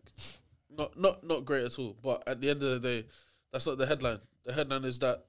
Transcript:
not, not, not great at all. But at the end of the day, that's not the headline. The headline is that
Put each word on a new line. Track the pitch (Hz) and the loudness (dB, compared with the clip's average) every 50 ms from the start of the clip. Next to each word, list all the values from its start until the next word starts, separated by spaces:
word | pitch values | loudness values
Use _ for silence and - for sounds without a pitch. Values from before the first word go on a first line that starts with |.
| - - - - - - - - _ _ _ _ _ _ 143 | -16 -20 -16 -14 -12 -12 -12 -14 _ _ _ _ _ _ -6
not, | 151 151 - - 165 | -6 -6 -6 0 2
not, | 180 196 - - - | 4 4 4 2 0
not | 170 165 143 139 | -2 -2 -2 0
great | 131 143 135 123 | 0 0 0 0
at | 123 123 - | 0 -4 -6
all. | 131 113 101 110 | -6 -8 -8 -6
But | 117 135 120 - - - | -2 -2 -2 0 -2 -4
at | 131 120 | -4 0
the | 131 143 | 2 2
end | 147 143 | 2 2
of | 139 135 127 127 | 2 0 0 0
the | 117 127 120 117 | 0 0 0 -2
day, | 110 - - - - _ _ _ _ _ | -2 -6 -12 -20 -20 _ _ _ _ _
that's | - 127 - | -4 -2 0
not | 165 139 131 | 0 2 2
the | 131 123 | 2 2
headline. | 151 139 127 123 113 104 - - _ _ - | 2 2 2 0 0 -2 -6 -12 _ _ -8
The | 123 123 | -4 -2
headline | 151 151 135 135 135 131 | 0 0 0 0 0 0
is | 131 123 120 | -2 -2 0
that | 131 127 120 - - | 2 2 2 0 -4